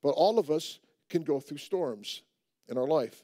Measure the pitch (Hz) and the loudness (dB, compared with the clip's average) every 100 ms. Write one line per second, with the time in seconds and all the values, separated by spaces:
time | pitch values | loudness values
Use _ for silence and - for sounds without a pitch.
0 | 143 135 180 226 151 151 - - _ _ | 0 4 4 4 2 0 -2 -14 _ _
1 | _ 175 160 143 135 143 - 190 156 107 | _ -4 0 -2 -2 -14 -6 -4 -2 -4
2 | 104 - _ _ _ _ _ 127 131 156 | -10 -14 _ _ _ _ _ -2 2 2
3 | 117 - | 0 -8